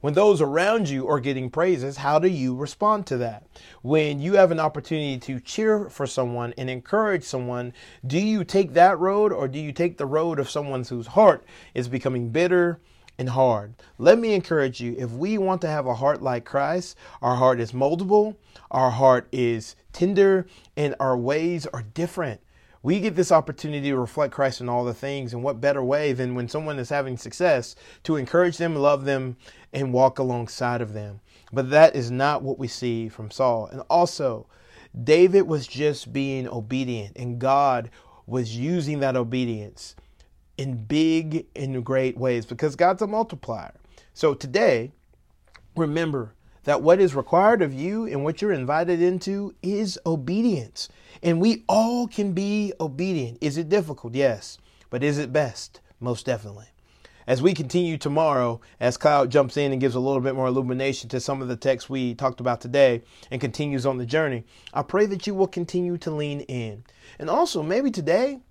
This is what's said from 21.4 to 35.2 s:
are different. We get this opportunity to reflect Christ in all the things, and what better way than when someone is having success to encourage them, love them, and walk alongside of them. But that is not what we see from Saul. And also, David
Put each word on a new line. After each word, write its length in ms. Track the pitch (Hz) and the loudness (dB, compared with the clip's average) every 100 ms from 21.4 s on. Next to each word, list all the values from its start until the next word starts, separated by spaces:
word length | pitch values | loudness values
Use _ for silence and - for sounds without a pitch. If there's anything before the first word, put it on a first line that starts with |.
| 165 175 147 | 0 -2 -6
are 160 | 120 107 | -10 -10
different. 480 | 131 170 - 180 208 _ _ _ _ 123 | -6 -6 -4 -6 -6 _ _ _ _ -2
We 140 | 196 | 0
get 160 | 208 170 | 0 0
this 160 | 180 | 4
opportunity 600 | 165 151 147 151 147 139 | 4 4 -8 -8 -4 -2
to 60 | 135 | -2
reflect 360 | 120 - 143 | -2 -2 -4
Christ 260 | - 135 - | 0 -2 -2
in 80 | 123 | -4
all 160 | 123 | -2
the 100 | 123 | -2
things, 380 | 123 139 139 123 | -6 -8 -8 -8
and 100 | 120 | -6
what 200 | 131 120 | -6 -2
better 200 | 139 139 | 0 0
way 300 | 127 143 151 | 0 0 0
than 240 | 127 127 123 | -2 -4 -4
when 140 | 120 | -6
someone 300 | 151 151 143 | -6 -6 -8
is 100 | 120 | -4
having 260 | 143 135 123 | -4 -4 -8
success 640 | - - 180 143 113 - - - | -12 -2 2 2 0 -14 -20 -16
to 140 | - 156 | -4 -2
encourage 400 | 127 170 180 160 | 0 2 2 0
them, 180 | 170 156 | -4 2
love 300 | 143 143 135 | 2 2 0
them, 320 | 135 127 123 - - - | -4 -4 -10 -18 -20 -14
and 220 | 135 135 | -6 -2
walk 260 | 123 131 135 | 4 4 4
alongside 640 | 131 123 113 - 123 120 | -2 -2 -6 -4 -4 -2
of 100 | 113 | -6
them. 300 | 107 104 101 _ _ _ | -10 -12 -16 _ _ _
But 160 | 117 131 | -4 4
that 260 | 147 160 147 | 8 8 6
is 160 | 120 | -4
not 300 | 123 139 147 | 0 0 0
what 180 | 135 139 | -4 -6
we 80 | 127 | -8
see 400 | - 123 117 113 | -6 -4 -4 -6
from 240 | - 107 | -10 -16
Saul. 380 | - 131 117 104 | 0 2 2 -4
And 120 | 131 - | -12 0
also, 580 | 170 175 - 139 110 110 _ _ - - - | 2 2 0 -4 -4 -12 _ _ -20 -18 -10
David 420 | 120 160 | 4 8